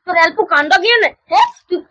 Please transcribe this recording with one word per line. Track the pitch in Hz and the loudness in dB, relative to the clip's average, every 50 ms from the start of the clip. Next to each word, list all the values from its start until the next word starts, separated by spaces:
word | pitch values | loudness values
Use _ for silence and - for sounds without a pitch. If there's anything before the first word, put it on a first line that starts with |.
তোর | _ 359 359 | _ -4 0
অল্প | 339 330 330 330 - 381 | 0 0 0 0 -4 -2
কাণ্ড | - 330 285 294 302 370 381 | 0 0 -2 0 0 0 0
গিয়ে | 349 453 480 | 2 0 0
নে। | 453 403 | 0 0
হে, | - - _ _ _ 320 403 480 - - _ _ | -2 -4 _ _ _ 0 0 0 0 -2 _ _
তুই | _ 359 - - _ | _ -8 -8 -8 _